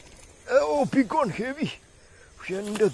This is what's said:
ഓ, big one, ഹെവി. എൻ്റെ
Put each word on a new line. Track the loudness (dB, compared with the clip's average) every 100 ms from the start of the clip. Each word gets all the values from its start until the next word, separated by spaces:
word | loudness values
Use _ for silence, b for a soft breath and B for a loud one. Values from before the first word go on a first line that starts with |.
| -20 -20 -20 -18 0 2 4
ഓ, | 2 0 2
big | 2 2
one, | 0 -2
ഹെവി. | -6 -4 -6 -8 -18 -20 b b b b -10 -8
എൻ്റെ | -6 0 0